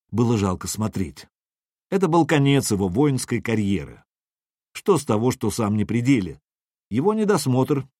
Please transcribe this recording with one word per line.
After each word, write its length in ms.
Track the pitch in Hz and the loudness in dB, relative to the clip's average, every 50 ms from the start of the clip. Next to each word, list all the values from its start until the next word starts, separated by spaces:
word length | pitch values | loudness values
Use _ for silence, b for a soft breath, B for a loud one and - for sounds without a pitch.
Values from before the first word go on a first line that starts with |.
| _ _ | _ _
было 280 | - 101 123 117 120 107 | -2 0 2 2 2 2
жалко 280 | 98 95 92 - - | 0 0 -2 -4 -6
смотреть. 600 | 90 - - 107 107 - 95 95 76 - - - - _ _ _ _ _ _ _ _ _ _ _ _ | -10 -6 -6 -6 -4 -4 -4 -6 -6 -8 -14 -20 -20 _ _ _ _ _ _ _ _ _ _ _ _
Это 180 | - 196 185 175 | -2 -2 0 2
был 180 | 156 170 160 | 2 2 2
конец 440 | 151 165 147 139 139 139 123 123 - | 2 2 2 4 4 4 2 2 0
его 180 | 113 95 101 95 | 0 0 0 0
воинской 520 | 87 110 147 147 135 123 - - 123 113 | 0 2 2 2 0 -2 -4 -4 -6 -4
карьеры. 640 | - - 113 110 107 98 101 85 71 64 - - _ _ _ _ _ _ _ _ _ _ _ _ _ _ _ | -2 -2 -2 0 0 0 -2 -2 -4 -8 -16 -20 _ _ _ _ _ _ _ _ _ _ _ _ _ _ _
Что 260 | - - - 196 147 | -6 0 0 0 2
с 60 | 143 | 2
того, 260 | - 113 107 113 127 | 0 0 0 0 0
что 200 | 123 - - 107 | -2 -2 -4 -4
сам 260 | - - 113 101 104 | -2 -2 -2 -2 0
не 80 | 107 104 | -2 -2
при 160 | - 107 120 | -2 -2 0
деле? 400 | 120 131 143 117 95 82 71 - _ _ _ _ _ _ _ _ _ _ | 2 2 2 2 0 -4 -8 -14 _ _ _ _ _ _ _ _ _ _
Его 240 | 98 117 147 202 220 | -4 0 0 0 0
недосмотр, 760 | 220 214 196 214 165 - 131 123 127 131 - 151 135 127 - _ | 0 0 0 0 0 0 0 0 0 2 0 0 -2 -4 -6 _